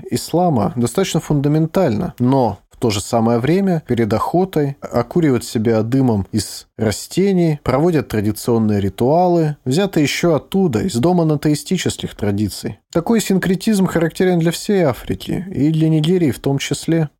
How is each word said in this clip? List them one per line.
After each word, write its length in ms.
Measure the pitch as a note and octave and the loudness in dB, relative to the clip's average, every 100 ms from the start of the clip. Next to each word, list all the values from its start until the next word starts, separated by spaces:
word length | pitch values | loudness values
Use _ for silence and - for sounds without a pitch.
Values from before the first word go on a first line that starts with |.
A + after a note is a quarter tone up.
| - | -6
ислама 600 | - - D#3+ F3+ C3 - A#2+ | -6 -2 0 2 0 0 -2
достаточно 440 | A#2 - F#3 E3 | -2 0 -2 -2
фундаментально, 960 | - D3 C#3+ D3+ D#3+ G3 E3+ G#2 - - | -2 -2 0 0 0 0 0 0 -4 -2
но 400 | B2 C3+ A#2 G2 _ | 2 2 0 -2 _
в 80 | - | -4
то 80 | A#2 | -2
же 100 | G#2 | -2
самое 380 | - A#2 A2+ A#2 | -2 0 2 2
время 460 | A#2+ F3+ G3 E3 - | 2 0 0 -2 -2
перед 240 | A#2 A2+ | -2 0
охотой 640 | A2 - E3+ F#3+ D#3 C#3+ C#3 | 0 0 0 0 0 -2 -4
окуривают 600 | - C3 - F3+ D#3 A#2+ | -4 -4 0 0 2 0
себя 400 | - A#2+ A2 A2 | -2 -2 2 2
дымом 420 | A2 C3+ C3 G#2 F#2 | 2 2 2 0 -2
из 340 | A2 - - - - | -4 -6 -12 -18 -4
растений, 800 | A2 G2+ - - G3 F#3 E3 D3+ | -2 -2 -6 0 2 2 2 0
проводят 460 | - C3 E3+ D#3 - | 0 2 2 0 0
традиционные 760 | A2 G2+ G2+ - A2+ G#2+ G2+ | -2 -2 -2 0 2 2 0
ритуалы, 760 | G2 - A#2+ D#3+ F3+ E3+ D#3 C#3+ B2+ | -2 0 2 4 4 2 0 -2 -2
взятые 360 | C#3+ G3 F3 | -2 0 0
еще 320 | C#3+ - E3+ | 0 0 0
оттуда, 480 | D3 - F#3+ F#3 A2 | 0 0 0 0 0
из 140 | F#3+ A#2+ | -2 0
домонотеистических 1200 | E3+ F3+ D#3+ D3 D#3 D3 - F#3 - - F3 - | 2 2 2 0 0 -2 -2 -4 -2 -6 -10 -4
традиций. 640 | G#2+ G2+ G#2 - - - _ | -4 -2 -2 -4 -10 -12 _
Такой 300 | E3+ E3 A3+ | -4 0 0
синкретизм 640 | - F#3+ F#3 F#3 - G3+ F#3 | 2 0 0 0 0 2 2
характерен 540 | E3+ D#3+ - F#3 F3+ | 2 -2 0 2 2
для 100 | E3 | 0
всей 320 | D#3+ - G3 | -2 -2 2
Африки 640 | D#3+ A2+ - G2+ - - F#3 | 2 0 -6 -8 -6 -6 -6
и 160 | D3+ D3 | 0 0
для 200 | D#3+ D#3+ | 2 2
Нигерии 420 | D#3+ D#3 F#3 F3 | 2 2 2 2
в 80 | - | 0
том 180 | C#3+ C#3 | -2 -2
числе. 520 | - C#3+ - E3 D#3 | -2 -6 0 0 -2